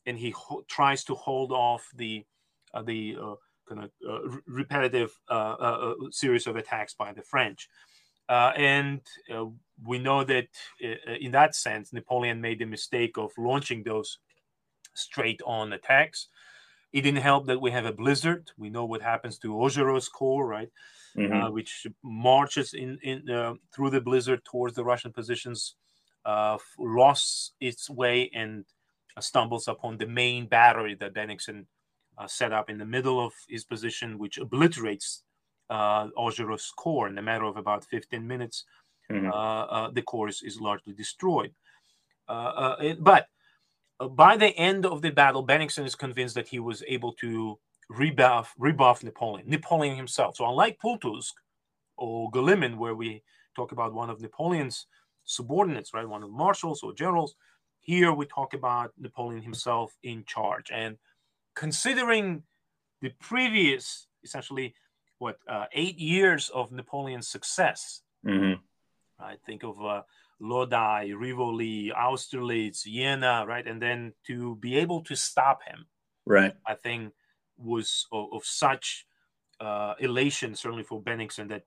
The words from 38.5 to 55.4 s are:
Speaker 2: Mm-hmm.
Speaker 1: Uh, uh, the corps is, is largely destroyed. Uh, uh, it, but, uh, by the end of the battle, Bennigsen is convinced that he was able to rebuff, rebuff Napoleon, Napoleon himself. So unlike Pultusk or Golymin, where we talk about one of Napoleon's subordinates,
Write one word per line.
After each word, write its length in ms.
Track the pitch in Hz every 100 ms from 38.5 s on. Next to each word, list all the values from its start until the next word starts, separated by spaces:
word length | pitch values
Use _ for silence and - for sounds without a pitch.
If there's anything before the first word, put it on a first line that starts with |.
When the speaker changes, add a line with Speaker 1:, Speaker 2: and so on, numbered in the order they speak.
| - - _ _ _ -
Speaker 2:
Mm-hmm. 200 | 101 95
Speaker 1:
Uh, 340 | 104 110 110
uh, 260 | 107 113 113
the 120 | 120
corps 260 | - 117 107
is, 140 | -
is 180 | 107 107
largely 320 | 107 101 -
destroyed. 600 | 101 104 - 185 147 101 _ _ _ _ _ _ _ -
Uh, 40 |
uh, 440 | 117 120 - 131 -
it, 220 | 151 165
but, 240 | 160 165 - _ _ _ _ _ _ -
uh, 80 | 131
by 280 | 131 175 214
the 120 | 214 165
end 280 | 180 196
of 160 | 185 151
the 100 | 160
battle, 360 | 143 139 135 127
Bennigsen 380 | 147 151 - 135
is 80 |
convinced 400 | - 131 123 123
that 140 | 120 110
he 100 | 123
was 240 | 117 110 -
able 240 | 120 120
to 440 | - 117 113 110 104 _ _ -
rebuff, 640 | 120 160 139 127 120 113 -
rebuff 440 | 139 147 127 123
Napoleon, 460 | 117 - 117 98 110
Napoleon 480 | 151 - 165 147 131
himself. 400 | 127 - 104 -
So 100 | 120
unlike 300 | 131 226 -
Pultusk 520 | 226 240 127 117 - - _ _ _ _ _ -
or 340 | 120 113 113
Golymin, 460 | 127 143 190 127 113
where 180 | 117
we 280 | 113 113 110 _ _ _ -
talk 160 | 123
about 200 | 120 113
one 140 | 110 117
of 100 | 110
Napoleon's 640 | 113 - 165 170 135 - - _ _ _
subordinates, 680 | - -